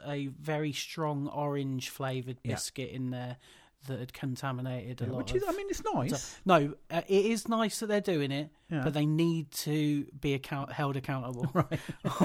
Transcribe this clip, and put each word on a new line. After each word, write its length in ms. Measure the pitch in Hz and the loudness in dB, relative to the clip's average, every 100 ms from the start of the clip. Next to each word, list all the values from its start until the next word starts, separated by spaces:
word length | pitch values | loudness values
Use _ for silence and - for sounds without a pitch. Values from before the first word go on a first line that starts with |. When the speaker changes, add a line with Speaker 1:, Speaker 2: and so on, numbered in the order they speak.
| 143 | -6
Speaker 1:
a 220 | 143 139 | -4 -4
very 460 | 131 147 151 151 | -6 -2 0 0
strong 540 | 135 - - 156 143 143 | -2 -6 -2 -2 0 -2
orange 600 | 143 147 143 139 131 - | -2 0 0 0 -2 -4
flavoured 480 | - 135 131 123 127 | -4 -2 -2 -4 -6
Speaker 2:
Yeah. 100 | 120 | -2
Speaker 1:
biscuit 380 | 95 - - 127 | -2 -2 -6 -6
in 180 | 131 127 | -4 -4
there 280 | 127 123 123 - - - _ 135 | -4 -6 -8 -14 -20 -20 _ -8
that 100 | 127 | -6
had 160 | 127 | -8
contaminated 880 | - 139 123 139 127 127 127 110 127 | -6 -4 -2 -2 -2 -4 -4 -6 -4
a 40 | - | -4
Speaker 2:
Yeah, 60 | |
Speaker 1:
lot 60 | 131 | -2
Speaker 2:
which 140 | - | 0
is, 80 | 370 | 0
Speaker 1:
of 80 | 392 | 2
Speaker 2:
I 40 | |
mean, 140 | 370 392 | -2 -2
it's 100 | 339 427 | -4 0
nice. 440 | 247 131 - - - 185 | 0 0 -2 -4 -2 6
Speaker 1:
No, 300 | 170 143 - - | 6 6 -4 -6
uh, 100 | 170 - | -4 4
it 180 | 196 208 | 4 6
is 220 | 226 220 | 2 0
nice 320 | 226 220 - | 2 2 0
that 80 | 220 | 0
they're 120 | 208 | 2
doing 280 | 202 165 139 | 2 2 2
it, 200 | 139 151 - - | 0 -4 -8 -4
Speaker 2:
Yeah. 140 | 160 | 0
Speaker 1:
but 100 | 131 | 2
they 140 | 151 151 | 2 4
need 420 | 156 170 165 151 | 6 4 2 -2
to 540 | - 151 151 147 147 139 143 | -4 0 2 4 2 -2 -4
be 160 | 147 139 | 0 0
account-, 360 | - 139 139 | -2 -6 -4
held 240 | - 143 139 | -2 0 0
accountable. 520 | 131 135 127 127 156 | -2 -2 -4 -2 0
Speaker 2:
<laughs> 40 | 180 | 2
Right. 240 | - - - - | 2 0 -4 -6
Speaker 1:
<laughs> 180 | - - | 0 6